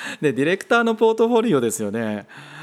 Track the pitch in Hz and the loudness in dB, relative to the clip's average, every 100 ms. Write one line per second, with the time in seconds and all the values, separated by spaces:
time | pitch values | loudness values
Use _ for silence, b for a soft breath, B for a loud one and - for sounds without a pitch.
0 | B B 147 120 143 190 - 233 233 220 | B B -2 0 0 -2 0 2 2 2
1 | 226 226 233 240 226 147 117 104 107 107 | 2 2 2 2 2 2 0 -2 -4 -4
2 | 113 107 101 B B 147 | -4 -6 -10 B B -18